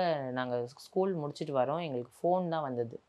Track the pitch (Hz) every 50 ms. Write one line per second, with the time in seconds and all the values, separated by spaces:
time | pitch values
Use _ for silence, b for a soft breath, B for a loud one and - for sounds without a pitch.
0 | 185 175 160 143 135 127 127 127 127 127 123 123 120 120 - - - - - 190
1 | 190 196 190 165 147 147 143 - 165 156 139 131 123 131 147 170 175 156 131 120
2 | 120 - - - - 170 180 185 185 170 165 160 151 135 127 120 120 117 120 -
3 | _